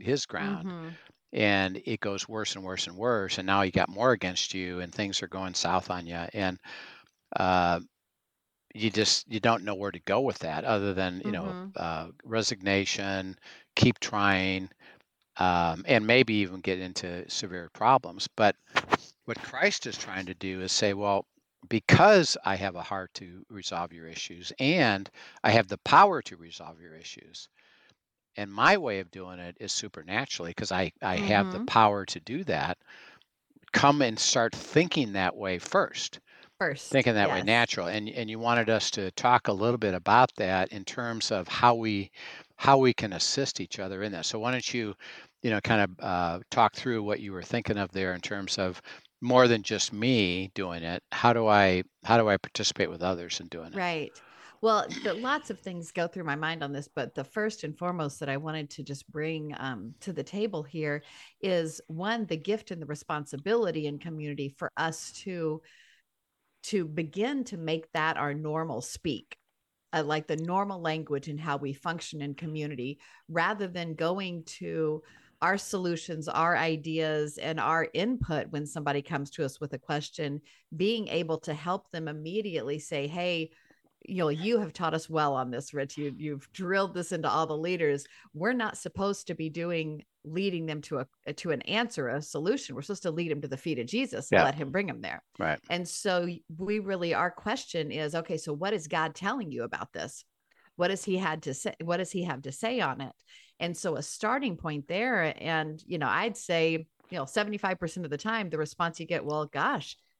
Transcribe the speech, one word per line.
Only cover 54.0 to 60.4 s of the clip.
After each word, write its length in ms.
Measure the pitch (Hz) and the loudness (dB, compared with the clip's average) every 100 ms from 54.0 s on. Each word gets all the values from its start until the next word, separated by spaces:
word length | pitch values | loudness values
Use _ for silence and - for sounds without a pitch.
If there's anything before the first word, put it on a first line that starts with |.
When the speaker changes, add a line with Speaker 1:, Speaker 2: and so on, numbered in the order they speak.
| 143 - - - - - | -6 -12 -20 -20 -20 -2
Speaker 2:
Well, 260 | 220 214 - - | 2 4 0 -4
the, 120 | 208 | -4
lots 360 | 185 254 294 - | -2 -2 -2 -4
of 80 | 196 | -10
things 300 | 196 175 165 | -8 -10 -8
go 160 | - 170 | -4 -4
through 180 | 185 | -4
my 120 | 160 143 | -4 -2
mind 260 | 156 165 | -2 -2
on 100 | 143 | -4
this, 140 | 143 143 | -6 -6
but 280 | - 131 | -6 -6
the 100 | - | -6
first 400 | 131 220 214 214 | -6 -2 -2 -4
and 120 | 156 151 | -10 -6
foremost 440 | 175 180 147 - | -4 -2 -4 -4
that 80 | 143 | -4
I 80 | 139 | -4
wanted 340 | 156 156 147 | -4 -6 -8
to 120 | - | -10
just 260 | 139 143 - | -10 -12 -10
bring, 440 | 151 156 160 151 - | -6 -4 -4 -6 -6
um, 360 | 131 113 110 - | -6 -6 -10 -12
to 120 | - | -8
the 100 | 165 | -8
table 400 | 139 202 | -6 -4